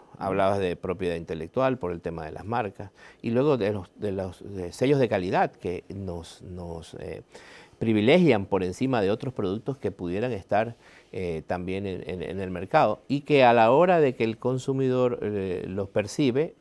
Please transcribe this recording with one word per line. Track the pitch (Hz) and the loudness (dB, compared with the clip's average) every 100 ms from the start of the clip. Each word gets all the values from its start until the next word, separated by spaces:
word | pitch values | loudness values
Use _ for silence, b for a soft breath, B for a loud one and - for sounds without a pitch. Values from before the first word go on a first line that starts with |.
| - - | -20 -8
Hablabas | 98 98 98 101 | -4 2 2 2
de | 92 85 | 0 -2
propiedad | 92 85 90 85 | -6 -4 -4 -4
intelectual | 80 82 82 - 131 123 | -6 -8 -6 -2 -2 -2
por | 90 | -4
el | 87 | -6
tema | 85 82 78 | -8 -8 -10
de | |
las | 80 | -12
marcas | 101 117 104 - 101 - B B | -6 -4 -4 -8 -16 -18 B B
y | 117 | -4
luego | 117 147 131 | 0 2 2
de | 101 | 0
los, | 104 95 - | -2 -6 -8
de | 104 | -6
los, | 95 95 - - | -4 -6 -10 -12
de | 98 87 | -10 -10
sellos | - 127 143 | -2 2 4
de | 117 | 4
calidad | 107 90 147 180 | 2 0 0 -2
que | - 92 90 - | -4 -6 -6 -8
nos, | 98 95 87 85 - | -10 -8 -8 -12 -16
nos, | 92 90 85 82 80 - | -14 -12 -10 -12 -14 -14
eh, | 87 - - B B B B B | -12 -12 -16 B B B B B
privilegian | 113 107 107 175 170 110 98 | 2 4 6 6 6 4 2
por | 98 | -2
encima | 90 92 135 123 | -2 -2 0 2
de | 95 | 2
otros | 110 135 | 0 -4
productos | - 98 104 - 131 | -4 -4 -4 -6 -6
que | 101 | -6
pudieran | 90 87 92 123 | -6 -6 -4 -4
estar, | 104 - 101 113 117 b b b | -6 -2 0 0 -6 b b b
eh, | - 90 80 - | -8 -6 -6 -6
también | 90 90 95 101 | -6 -4 -4 -4
en, | 90 - | -6 -8
en, | 90 | -8
en | 73 95 | -8 -6
el | 95 | -6
mercado | 90 95 160 120 - - | -8 0 2 2 0 -4
y | 139 | -4
que | 143 143 123 | 2 6 8
a | |
la | 120 113 | 8 8
hora | 135 180 175 | 6 6 4
de | 143 123 | 4 2
que | 113 | -2
el | 113 | -2
consumidor, | 123 131 135 135 131 127 127 120 | -2 -2 -2 0 2 2 2 0
eh, | 104 104 95 90 90 | -2 -2 -2 -4 -4
los | 95 98 | -6 -2
percibe, | 107 101 - 139 123 165 - | -2 -2 0 2 2 -2 -6